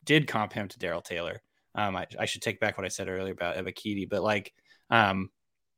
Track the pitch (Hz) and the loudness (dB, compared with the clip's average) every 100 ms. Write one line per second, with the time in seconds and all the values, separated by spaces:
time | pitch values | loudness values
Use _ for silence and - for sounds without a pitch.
0 | - 151 135 110 104 107 101 - 90 85 | 4 4 4 0 -2 -2 -6 -4 -4 -4
1 | - 85 85 104 _ _ _ - 104 92 | -4 -4 -4 -6 _ _ _ -2 0 0
2 | - - 107 - 117 - 107 98 92 - | -4 -4 -2 -2 -4 0 0 0 -4 -4
3 | 92 92 95 87 87 87 92 - 107 101 | -4 -2 -4 -2 -2 -2 -4 -6 -4 -4
4 | 92 101 104 104 - - _ _ - 117 | -2 0 2 0 -2 -14 _ _ 2 6
5 | 101 95 92 _ _ _ _ | 6 2 -4 _ _ _ _